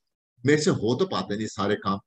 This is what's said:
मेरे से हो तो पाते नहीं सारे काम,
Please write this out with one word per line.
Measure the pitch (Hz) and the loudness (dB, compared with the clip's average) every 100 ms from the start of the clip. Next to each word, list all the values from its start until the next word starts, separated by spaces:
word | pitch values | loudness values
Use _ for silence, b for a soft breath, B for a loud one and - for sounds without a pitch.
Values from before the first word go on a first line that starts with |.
| _ _ _ _ | _ _ _ _
मेरे | 127 151 | 2 4
से | 151 | 4
हो | 143 104 127 | 2 0 0
तो | 190 | 0
पाते | 98 95 101 | -2 -4 -4
नहीं | 110 | -6
सारे | - 101 104 | -2 -2 0
काम, | 101 101 | -2 -4